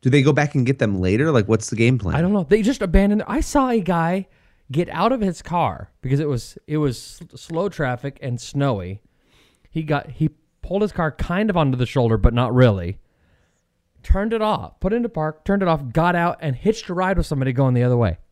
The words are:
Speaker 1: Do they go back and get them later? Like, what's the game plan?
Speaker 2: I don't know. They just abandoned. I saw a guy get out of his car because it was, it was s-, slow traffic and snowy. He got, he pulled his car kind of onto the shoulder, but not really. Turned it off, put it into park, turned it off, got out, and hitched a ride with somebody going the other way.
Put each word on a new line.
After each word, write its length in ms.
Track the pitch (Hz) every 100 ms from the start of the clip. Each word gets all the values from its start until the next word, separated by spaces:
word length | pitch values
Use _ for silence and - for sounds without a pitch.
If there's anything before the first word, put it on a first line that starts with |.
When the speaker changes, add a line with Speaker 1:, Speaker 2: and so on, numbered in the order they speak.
Speaker 1:
Do 80 | 131
they 120 | 139
go 100 | 135
back 220 | 147 143 139
and 100 | 123
get 140 | 135
them 200 | 110 98
later? 320 | 90 104 151
Like, 160 | 139 104
what's 220 | 110 -
the 60 | 104
game 220 | 117 127
plan? 160 | 95 101
Speaker 2:
I 60 |
don't 120 | 175
know. 100 | 208
They 180 | 160 214
just 200 | 214 277
abandoned. 420 | 196 165 202 208 -
I 120 | 262
saw 280 | 320 294 262
a 100 | 233
guy 480 | 175 170 165 185 190 _ _ _ _
get 180 | 127 175
out 220 | 160 208
of 100 | 262
his 200 | 202 170
car 500 | - 175 143 85 - _
because 180 | 127 139
it 80 | 151
was, 300 | 127 - - -
it 100 | 151
was 420 | 147 117 - - 165
s-, 80 | -
slow 280 | - 165 196
traffic 480 | - 139 123 139 -
and 180 | 139 120
snowy. 600 | - 143 139 110 92 95 _ _ _ _ _ _ _
He 140 | 165
got, 260 | 156 147 -
he 180 | 127 156 - _ _
pulled 200 | - 190
his 100 | 208
car 200 | - 160
kind 380 | - - 175 214
of 60 | 175
onto 200 | 147 127
the 80 | 123
shoulder, 320 | - 117 113
but 160 | 98
not 200 | 117 123
really. 440 | 123 123 98 87 90 _ _ _ _ _ _ _ _ _ _
Turned 320 | - 185 214
it 80 | 226
off, 380 | 214 190 - _
put 100 | 185
it 60 | 226
into 100 | 240
park, 360 | - 156 151 -
turned 160 | 202
it 60 | 185
off, 240 | 160 139
got 220 | 139 170 175
out, 220 | 170 -
and 140 | 156 123
hitched 340 | 190 220 -
a 40 |
ride 220 | 175 185 185
with 80 | 170
somebody 280 | 143 131
going 200 | 123 135
the 100 | 123
other 120 | 123 123
way. 220 | 113 82 -